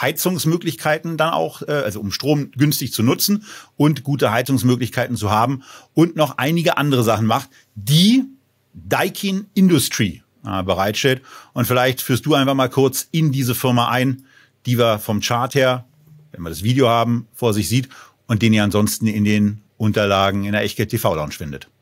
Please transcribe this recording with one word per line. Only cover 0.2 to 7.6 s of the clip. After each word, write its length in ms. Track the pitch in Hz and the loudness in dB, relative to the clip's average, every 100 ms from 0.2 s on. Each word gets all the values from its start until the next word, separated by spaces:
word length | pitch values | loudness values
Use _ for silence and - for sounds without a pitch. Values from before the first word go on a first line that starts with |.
| 180 180 156 170 165 156 156 156 165 160 | -2 -2 0 -2 -2 -4 -2 -2 -4 -2
dann 160 | 156 | -2
auch, 300 | 160 160 - | 0 -4 -6
äh, 80 | - | -6
also 300 | 147 131 101 | -4 -4 -6
um 120 | 104 | -6
Strom 380 | - 135 151 139 | -4 0 0 -2
günstig 420 | - 147 - 123 | 0 0 0 -4
zu 100 | - | 0
nutzen 420 | 113 - - 101 - - - - | 0 2 0 -2 -4 -20 -12 0
und 260 | 147 156 | 0 0
gute 280 | 131 139 131 | -2 0 0
Heizungsmöglichkeiten 880 | 110 131 135 127 123 123 - 123 117 | 0 0 2 2 0 -2 -4 -4 -2
zu 140 | 101 | 0
haben 320 | 107 120 135 - - - | 2 0 -2 -10 -20 -6
und 220 | - 170 165 | 2 2 2
noch 220 | 151 - | -2 0
einige 380 | 131 170 165 - | -2 0 0 0
andere 260 | 143 131 | 2 2
Sachen 240 | 110 107 110 | 2 2 2
macht, 220 | 117 - _ | 0 -4 _